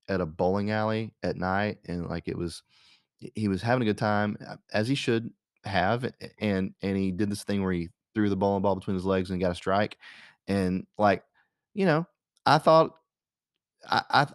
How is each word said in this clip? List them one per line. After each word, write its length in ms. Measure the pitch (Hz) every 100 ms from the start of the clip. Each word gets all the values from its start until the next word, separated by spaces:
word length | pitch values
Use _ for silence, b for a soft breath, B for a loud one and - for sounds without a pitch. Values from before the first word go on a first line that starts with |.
| -
at 140 | 95
a 40 | 85
bowling 460 | 85 90 98 101
alley 420 | 107 107 110 110 -
at 120 | 90 -
night, 440 | 92 95 104 - -
and, 220 | 87 85
like, 220 | 85 -
it 80 | -
was, 260 | 85 - - b b b b _
he, 140 | - -
he 120 | 107
was 120 | 95
having 200 | 117 127
a 40 | 110
good 120 | 101
time, 400 | 110 104 104 - -
uh, 80 | - _
as 160 | 104 113
he 80 | 139
should 340 | - 113 117 - _ _ -
have, 400 | 95 92 120 127
a, 80 | - - -
and, 340 | 107 98 95 -
and 140 | 95 98
he 160 | 95
did 180 | 90 104
this 140 | 101
thing 200 | - 101
where 100 | 95
he 160 | 87 85 - _ 110
threw 140 | 104
the 80 | 98
bowling 240 | 101 101
ball 140 | 98 95
between 200 | - 92
his 80 |
legs 260 | 92 95 92
and 120 | 90
got 100 | 90
a 40 | 87
strike, 420 | - 98 107 - B B B B -
and, 400 | 98 92 90 - -
like, 240 | 104 92 - _ _ _ _
you 120 | 208 190
know, 220 | 151 175 _ _ _ -
I 140 | 147
thought, 360 | 160 160 160 - _ _ _ _ _ _ _ _ -
I, 180 | 117 -
I, 180 | 120 143